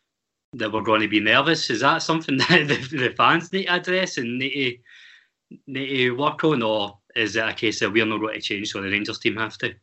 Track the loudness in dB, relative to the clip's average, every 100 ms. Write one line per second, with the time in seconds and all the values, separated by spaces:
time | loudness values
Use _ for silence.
0 | _ _ _ _ _ -8 -4 -2 2 2
1 | 4 2 4 4 4 0 0 0 2 2
2 | 0 -2 0 0 4 4 4 -2 -2 -2
3 | -2 4 4 4 0 -4 -2 -2 0 -2
4 | -2 -4 -4 -4 -4 -2 -2 -4 _ -20
5 | -20 -20 _ _ _ -20 -10 -8 -4 0
6 | 0 2 -2 2 2 2 2 0 -2 -8
7 | _ -2 0 0 -2 0 -2 0 0 2
8 | 2 0 -4 -4 -6 -6 -6 -6 -4 -2
9 | -2 -4 -4 -2 -6 -6 -8 -8